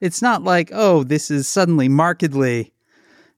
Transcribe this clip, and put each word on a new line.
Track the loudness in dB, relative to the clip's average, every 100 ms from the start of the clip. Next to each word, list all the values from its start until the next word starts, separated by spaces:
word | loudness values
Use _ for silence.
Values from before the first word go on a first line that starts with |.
It's | -6 -2
not | -2 -2
like, | 0 0 -2
"Oh, | 0 2 2
this | 2 -4 -2
is | -4 -2
suddenly | -2 2 2 2
markedly, | 2 2 0 -4 -2 -2 -2 -8 _ _ _ _ _ _